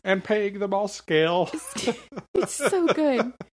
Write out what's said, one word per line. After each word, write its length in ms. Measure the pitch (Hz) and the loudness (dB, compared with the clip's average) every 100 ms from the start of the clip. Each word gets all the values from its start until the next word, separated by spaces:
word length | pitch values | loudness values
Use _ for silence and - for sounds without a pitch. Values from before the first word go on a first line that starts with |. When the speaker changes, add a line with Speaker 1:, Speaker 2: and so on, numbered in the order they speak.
Speaker 1:
And 180 | 190 196 | -2 -2
paying 380 | - 214 202 202 | 0 0 0 -2
them 140 | 196 | -2
all 160 | 196 208 | 0 -2
scale. 600 | - - 156 160 175 170 | -6 0 2 4 2 0
Speaker 2:
It's, 360 | 320 - 220 - - - | -4 -10 -4 -4 -4 -10
<laughs> 200 | 247 - 392 | -16 -4 -2
it's 180 | 330 - | -2 0
so 300 | 285 392 330 | 0 2 2
good. 440 | - 302 247 233 - - | 2 2 2 -2 -6 -20